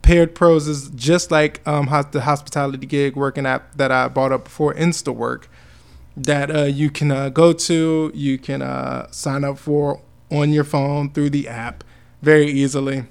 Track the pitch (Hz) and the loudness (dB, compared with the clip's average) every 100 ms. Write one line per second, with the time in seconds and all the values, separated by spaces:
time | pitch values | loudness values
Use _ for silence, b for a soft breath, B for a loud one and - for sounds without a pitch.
0 | - 170 165 165 175 160 147 147 135 127 | 8 6 4 4 4 4 0 -6 -8 -4
1 | 131 175 - 156 151 - - 147 139 147 | 2 2 2 0 0 -2 -4 -2 0 -2
2 | 143 151 127 143 143 151 139 135 135 143 | -2 -4 -2 -2 -2 -4 -4 -6 -4 -2
3 | 139 135 139 135 135 131 - 139 135 131 | -2 -2 -4 -2 -2 -4 -6 -2 0 2
4 | 127 131 131 131 - - 151 139 165 160 | 0 0 0 -2 -6 -2 -2 0 -2 -2
5 | - 117 117 123 - b b b b b | -6 -6 -6 -6 -12 b b b b b
6 | b - 139 147 143 156 143 139 151 143 | b -8 -2 0 0 0 0 0 -2 0
7 | 147 135 139 135 170 165 - 165 160 160 | 0 0 -2 4 4 4 0 0 2 0
8 | 156 156 143 131 - 139 131 131 131 127 | -2 -4 -4 -4 -4 -6 -6 -6 -6 -8
9 | - - 139 139 143 139 - 147 143 135 | -10 -10 -6 -4 -4 -6 -2 0 0 -4
10 | - - - 147 147 151 147 147 139 143 | -10 -20 -6 0 2 2 0 -2 -2 -2
11 | 143 143 147 143 135 117 117 - - b | -4 -2 -2 -2 -6 -10 -10 -12 -20 b
12 | b b 147 156 147 139 139 139 135 135 | b b 4 6 6 2 0 -2 -4 -6
13 | 120 | -8